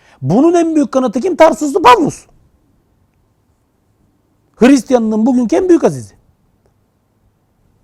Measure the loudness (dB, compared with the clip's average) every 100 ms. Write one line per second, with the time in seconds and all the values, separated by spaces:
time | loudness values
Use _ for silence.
0 | _ _ -2 2 2 2 0 -2 -2 -2
1 | -4 -4 -6 0 2 2 -4 0 2 2
2 | 0 -6 _ _ _ _ _ _ _ _
3 | _ _ _ _ _ _ _ _ _ _
4 | _ _ _ _ _ _ 2 2 0 -2
5 | -2 -2 0 0 -2 -2 0 0 0 -4
6 | -12 _ _ _ _ _ _ _ _ _
7 | _ _ _ _ _ _ _ _